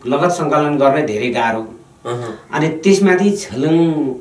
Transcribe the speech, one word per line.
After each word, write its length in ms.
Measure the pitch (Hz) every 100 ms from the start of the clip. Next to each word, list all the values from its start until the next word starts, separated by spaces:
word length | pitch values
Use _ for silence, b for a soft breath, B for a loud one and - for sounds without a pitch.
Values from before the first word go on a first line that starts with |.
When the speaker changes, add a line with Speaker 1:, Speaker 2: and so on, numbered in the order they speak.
| 120
Speaker 1:
लगत 220 | 143 180
सङ्कलन 480 | 165 151 151 147 143
गर्ने 240 | 139 151
धेरै 280 | 143 107 123
गाह्रो। 460 | 117 113 110 110 - - _ 120
Speaker 2:
अहँ। 340 | 120 113 107 -
Speaker 1:
अनि 140 | 151 156
त्यसमाथि 640 | - 196 190 196 185 202
छिलिङ 840 | 202 - 131 151 165 165 151 135 127